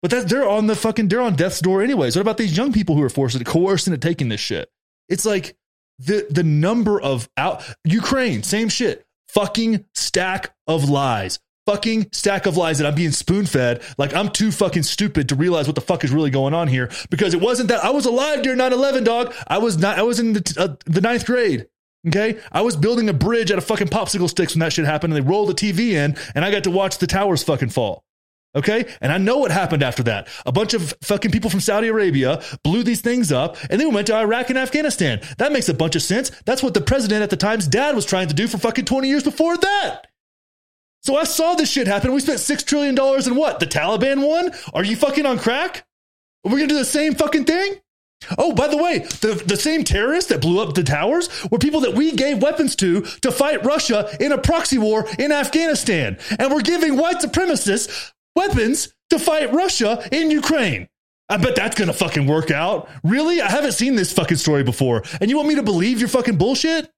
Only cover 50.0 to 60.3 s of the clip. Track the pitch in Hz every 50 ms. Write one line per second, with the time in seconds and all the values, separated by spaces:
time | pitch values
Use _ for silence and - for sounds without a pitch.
50 | 214 254 302 349 359 - 214 143 123 165 175 190 214 170 139 185 170 131 151 147
51 | 160 208 285 349 339 339 - - - 185 - 240 - 302 302 311 262 233 185 214
52 | 294 320 285 214 262 277 294 202 220 294 294 302 311 262 - - 196 180 170 202
53 | - - - - - 269 - - 277 294 302 - 202 254 294 311 - - 233 208
54 | 202 - - 147 220 294 294 - 269 - 339 330 339 - 269 254 214 214 220 220
55 | 214 220 - - 254 294 302 285 269 - - 311 330 330 302 - - - 202 165
56 | 135 104 92 - - - 214 214 247 269 277 302 220 311 349 349 330 311 277 262
57 | 320 339 359 349 330 302 - 311 370 359 311 214 - 202 196 226 - - - -
58 | - - _ _ _ _ _ 339 - 202 202 247 220 226 269 311 - - _ _
59 | _ _ 349 311 320 349 311 311 294 233 226 320 370 381 - - 240 208 233 233
60 | - - 254 302 330 311